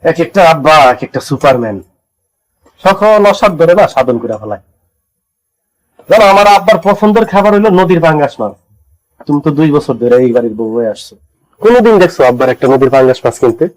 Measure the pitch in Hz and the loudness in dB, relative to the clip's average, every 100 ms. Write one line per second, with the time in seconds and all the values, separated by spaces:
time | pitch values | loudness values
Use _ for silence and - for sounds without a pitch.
0 | 165 165 165 202 170 156 139 156 131 123 | -4 -4 -4 0 2 2 2 2 2 0
1 | 127 131 - 139 143 127 117 98 87 _ | -6 -10 -8 -2 0 0 -2 -10 -14 _
2 | _ _ _ _ _ _ _ _ 185 190 | _ _ _ _ _ _ _ _ -2 0
3 | 208 214 202 190 214 165 165 180 185 - | 2 2 2 2 -2 0 2 2 2 0
4 | 131 120 117 110 104 101 _ _ _ _ | -4 -4 -6 -12 -10 -14 _ _ _ _
5 | _ _ _ _ _ _ _ _ _ _ | _ _ _ _ _ _ _ _ _ _
6 | _ 196 202 196 208 202 180 170 196 202 | _ 2 4 4 2 0 0 0 0 0
7 | 214 214 220 196 202 208 214 180 185 175 | 0 0 0 0 0 0 2 0 2 0
8 | 165 156 143 - 110 - _ _ _ _ | 0 0 -4 -6 -12 -12 _ _ _ _
9 | _ _ - 147 151 143 156 147 147 123 | _ _ -6 -4 -4 -2 0 0 -4 -6
10 | 120 123 127 120 117 107 113 113 117 104 | 0 0 2 -2 -4 -8 -8 -6 -6 -8
11 | - _ _ _ _ _ 208 240 226 214 | -16 _ _ _ _ _ 0 2 2 2
12 | 180 - 131 123 127 123 135 135 131 135 | 2 2 0 0 -2 -2 -2 0 2 2
13 | 131 127 131 - 127 113 170 | 0 0 -4 -2 -4 -2 -6